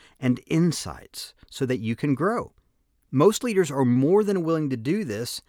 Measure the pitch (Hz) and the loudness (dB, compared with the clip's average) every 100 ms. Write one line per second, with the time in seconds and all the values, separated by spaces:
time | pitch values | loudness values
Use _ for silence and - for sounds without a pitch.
0 | - - 127 120 - 160 170 - 90 69 | -20 -4 -2 -2 0 2 2 0 -8 -12
1 | - - - _ - - 131 127 113 113 | -16 -16 -16 _ -16 -6 -2 -2 -4 -2
2 | 147 127 180 233 - _ _ _ _ _ | -2 0 -2 -4 -8 _ _ _ _ _
3 | - 135 180 220 247 190 151 139 127 123 | -4 4 4 4 -2 0 0 2 2 4
4 | 139 202 208 190 160 160 147 123 113 202 | 4 4 2 0 0 -2 -2 -4 -2 -4
5 | 165 104 123 - | -2 -6 -6 -10